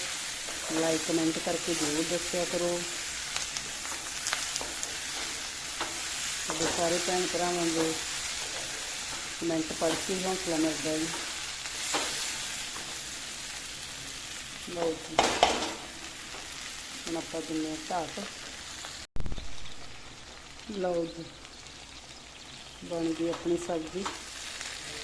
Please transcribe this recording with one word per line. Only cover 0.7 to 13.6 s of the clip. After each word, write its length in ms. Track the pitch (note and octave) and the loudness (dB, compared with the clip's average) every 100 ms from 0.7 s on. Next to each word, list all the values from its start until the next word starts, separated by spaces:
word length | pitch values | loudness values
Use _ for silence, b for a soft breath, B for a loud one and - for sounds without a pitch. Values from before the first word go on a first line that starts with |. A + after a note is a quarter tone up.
ਲਾਈਕ, 300 | D#3+ D#3+ D#3+ | 4 6 6
ਕੁਮੈਂਟ 380 | - E3 D#3+ D#3+ | 4 6 6 4
ਕਰਕੇ 340 | F#3 E3+ - | 2 2 2
ਜ਼ਰੂਰ 300 | E3 D3+ D3+ E3 | 4 4 4 4
ਦੱਸਿਆ 340 | F3 - F3+ E3+ | 2 2 2 2
ਕਰੋ। 340 | F3+ F3 F3 F3 - - - - - - - - - - - - - - - - - - - - - - - - - - - - - - - - - - - - | 4 4 2 0 -2 -2 -4 -2 -2 -2 -2 -2 -4 -4 -4 -4 -2 0 2 2 0 0 -2 -2 -2 -2 -2 -2 -2 -4 -4 -4 -2 -2 -2 -2 0 0 0 0
ਸਾਡੇ 200 | D#3+ E3 - | 2 2 4
ਸਾਰੇ 220 | E3+ F3 F3 | 4 4 4
ਭੈਣ 180 | F3+ F3+ | 4 4
ਭਰਾਵਾਂ 320 | E3+ F3 F3 E3+ | 4 4 4 4
ਦੇ 280 | E3 D#3+ D#3+ - - - - - - - - - - - - - - | 4 4 2 0 0 -2 -2 -2 -2 -4 -4 -4 -4 -4 -4 -4 0
ਕੁਮੈਂਟ 340 | E3+ E3 D#3 D#3 | 2 2 2 2
ਪੜ੍ਹ 160 | E3+ D#3+ - | 2 2 2
ਕੇ 160 | F#3 | 2
ਹੌਸਲਾ 340 | F#3 F#3 F3 D#3+ | 2 2 2 4
ਮਿਲਦਾ 400 | D#3+ D3 C#3+ D#3 | 4 4 2 2
ਜੀ। 100 | D#3+ D#3+ - - - - - - - - - - - - - - - - - - - - - - - - | 2 0 -2 -4 -4 -4 -4 -2 0 2 2 2 0 0 -2 -4 -4 -4 -4 -6 -6 -6 -6 -6 -6 -6